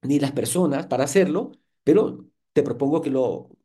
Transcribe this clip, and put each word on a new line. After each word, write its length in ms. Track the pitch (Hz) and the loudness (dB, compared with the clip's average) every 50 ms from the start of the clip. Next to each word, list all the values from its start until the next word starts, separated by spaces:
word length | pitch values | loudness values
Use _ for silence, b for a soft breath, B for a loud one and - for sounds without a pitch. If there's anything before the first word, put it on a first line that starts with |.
| - | -2
ni 180 | 127 143 143 | 0 0 0
las 120 | 139 135 - | 0 -2 -2
personas 540 | 131 123 120 - 180 180 156 139 143 175 | -4 -4 -2 -2 0 0 0 0 -4 -4
para 180 | - 131 123 135 | -4 -2 -2 -2
hacerlo, 480 | 139 - 190 190 190 156 185 254 - - _ _ _ _ _ _ | 0 2 2 2 2 0 -4 -4 -6 -12 _ _ _ _ _ _
pero 420 | - 156 - - - - - - _ _ _ _ _ _ | 4 4 4 4 0 -4 -12 -18 _ _ _ _ _ _
te 100 | 151 139 | 0 0
propongo 400 | 135 120 120 139 139 151 165 160 | 0 -2 -2 -2 0 0 0 -2
que 80 | 151 | -2
lo 400 | 131 131 131 117 - - - _ - _ _ | -2 0 0 -2 -2 -6 -10 _ -20 _ _